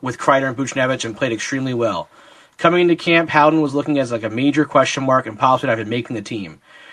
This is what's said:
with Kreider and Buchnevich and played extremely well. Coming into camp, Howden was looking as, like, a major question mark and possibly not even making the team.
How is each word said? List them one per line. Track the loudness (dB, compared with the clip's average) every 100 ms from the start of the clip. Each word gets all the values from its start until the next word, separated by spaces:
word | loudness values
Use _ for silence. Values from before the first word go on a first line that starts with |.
with | -8 -4
Kreider | 2 2 0
and | -4
Buchnevich | -6 -2 -2 -2
and | -6 -4
played | -4
extremely | -4 -6 -4 -4
well. | -2 -2 -4 -8 -16 -20 -20 _ 0
Coming | 2 4
into | 4
camp, | 2 2 2 4
Howden | 4 4 4
was | 0
looking | -2 0 -2
as, | -2
like, | -4
a | -4
major | -2 0 2
question | 2 2 2 0
mark | 2 0 0
and | 0
possibly | 2 2 0
not | -2
even | -2
making | -6 -4
the | -8
team. | -8 -10 -10 -16 _ -20 -20